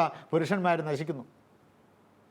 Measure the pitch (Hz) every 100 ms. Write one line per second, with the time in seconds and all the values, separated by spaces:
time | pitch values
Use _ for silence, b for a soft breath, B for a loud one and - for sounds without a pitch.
0 | 156 B B 165 156 196 180 165 156 143
1 | 160 139 - _ _ _ _ _ _ _
2 | _ _ _